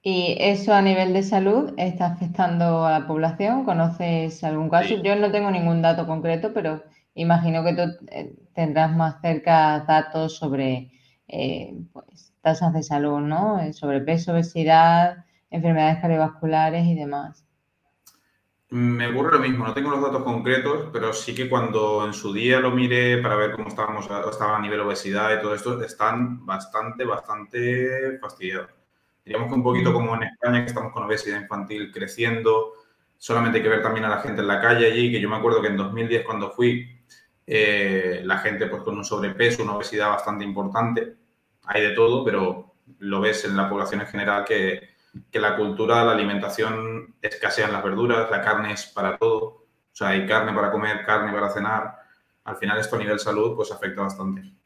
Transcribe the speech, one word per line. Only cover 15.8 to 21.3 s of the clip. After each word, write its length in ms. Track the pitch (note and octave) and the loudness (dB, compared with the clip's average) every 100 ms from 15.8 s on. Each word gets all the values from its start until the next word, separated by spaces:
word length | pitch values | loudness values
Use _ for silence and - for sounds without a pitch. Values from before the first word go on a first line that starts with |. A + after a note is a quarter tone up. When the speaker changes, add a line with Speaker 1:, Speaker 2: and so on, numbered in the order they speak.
| D#3 D#3+ | 4 2
Speaker 1:
cardiovasculares 840 | E3+ D#3+ D#3 - D#3+ D#3 D#3+ E3+ E3+ | 2 2 0 -2 0 2 2 2 2
y 80 | D#3+ | 2
demás. 500 | D3 C#3+ D#3 - _ _ _ _ _ _ - _ _ _ _ _ _ | -2 -6 -8 -16 _ _ _ _ _ _ -20 _ _ _ _ _ _
Speaker 2:
Me 360 | B2 A#2+ A#2+ A#2+ | 0 2 2 0
ocurre 280 | B2 E3 D3 | 0 4 4
lo 60 | |
mismo, 200 | C3 B2 | 4 0
no 120 | A2+ B2 | -2 -2
tengo 160 | C#3+ | -2
los 100 | C#3 | 0
datos 220 | C#3 B2+ | 0 -2
concretos, 680 | B2+ A#2 A#2+ C3 C#3 D3+ D3+ | -2 -2 2 2 2 -2 -4
pero 220 | A2+ A2 | -4 -4
sí 220 | A2 - | -4 -6